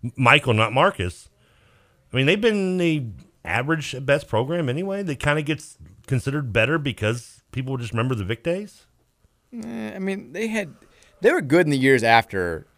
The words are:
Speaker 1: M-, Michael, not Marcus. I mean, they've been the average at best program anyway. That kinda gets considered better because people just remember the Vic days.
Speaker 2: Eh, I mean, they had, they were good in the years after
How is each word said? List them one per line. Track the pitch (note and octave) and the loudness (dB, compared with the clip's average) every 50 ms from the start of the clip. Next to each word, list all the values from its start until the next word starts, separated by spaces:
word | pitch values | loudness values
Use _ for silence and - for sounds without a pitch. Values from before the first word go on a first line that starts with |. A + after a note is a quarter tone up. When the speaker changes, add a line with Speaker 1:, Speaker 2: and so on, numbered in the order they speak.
| - | -8
Speaker 1:
M-, | B2 - - | -10 -4 2
Michael, | C3+ A#2 B2+ D#3 - B2+ A2+ | 6 6 6 6 6 4 2
not | G#2+ A2 A2 A#2 | 2 2 2 2
Marcus. | C3 D#3+ G3 G3 - F#2 F2+ - - - _ _ _ _ _ _ _ _ _ _ _ _ _ _ _ _ _ | 2 2 2 2 0 -6 -6 -6 -10 -20 _ _ _ _ _ _ _ _ _ _ _ _ _ _ _ _ _
I | - B2+ | -2 0
mean, | C3+ | 2
they've | C#3 F3+ G#3 | 2 2 2
been | G#3+ A#3 G#3+ G#3 F#3+ F#3 F#3 F#3 | 2 0 2 2 0 0 0 0
the | F3 E3+ D#3+ D3+ C3+ A2+ F#2+ - - _ _ _ _ | 0 0 0 -2 -4 -6 -12 -14 -20 _ _ _ _
average | E2 E2+ A2+ B2+ C#3+ D#3+ D#3+ C#3+ - - | -4 -4 -4 -2 -2 -2 -4 -4 -8 -10
at | B2+ C3+ | -8 0
best | C3 C#3+ D3+ D3 - | 0 0 0 0 -2
program | - A2 A#2+ C3+ E3 F3 D#3+ B2+ | -2 -2 -2 -2 -2 -2 -2 -2
anyway. | B2 D3+ F#3 G3 G3 G3+ G3+ | -2 -4 -4 -6 -6 -6 -4
That | F3 C#3+ - | -6 -6 -4
kinda | - D3 D3 D#3 D#3 | -2 -2 0 0 -2
gets | C#3+ D#3 D3 - - - _ - - - _ - - | -4 -6 -6 -6 -18 -20 _ -20 -20 -20 _ -8 -4
considered | C3 B2+ - - C3+ D3+ C#3+ B2 | -4 -2 -2 -2 -4 -4 -4 -2
better | G2 A2+ A2 A#2+ D#3 E3 | 0 0 2 2 2 -2
because | C#3+ C#3 G#2+ - G#2+ G#2 A#2 B2 A#2+ - - _ _ _ | -2 -4 -6 -2 -2 -2 -2 -2 -8 -16 -20 _ _ _
people | - B2+ C3 B2+ C3+ B2+ | -10 -8 -6 -6 -6 -8
just | A#2+ A2 G#2+ | -8 -6 -4
remember | A#2 A#2 B2+ B2+ | -2 -2 -2 -2
the | A2 G2 | -4 -2
Vic | F2+ A#2 - _ | -4 -6 -6 _
days. | E3 E3+ F#3+ G#3+ G3+ - _ _ _ _ _ _ _ _ _ _ _ _ _ _ _ - | -4 -4 -4 -6 -12 -16 _ _ _ _ _ _ _ _ _ _ _ _ _ _ _ -14
Speaker 2:
Eh, | A#3+ A3 A3+ A#3 A3+ A3 G#3+ - | -14 -12 -10 -10 -10 -10 -10 -8
I | - | -6
mean, | F#3+ G3 G3 G3 - - C3+ | -6 -6 -6 -6 -10 -12 -8
they | F3 A3 A3+ | -6 -6 -4
had, | A3 A3+ G3+ D3+ C3+ _ _ _ _ _ _ _ _ _ | -4 -4 -6 -6 -10 _ _ _ _ _ _ _ _ _
they | - A3 | 2 2
were | D#4+ F#4 | 2 2
good | E3 C3 C#3+ E3+ F3+ D3+ | 0 2 4 4 4 4
in | |
the | C#3+ C3+ | 2 2
years | B2+ C3+ C3+ B2+ A2 | 4 4 4 6 6
after | A2+ A2+ A#2 A#2 - - G2 F2+ F2 E2 D2+ D2 _ _ | 6 4 4 4 2 -4 -4 -2 -2 -4 -6 -10 _ _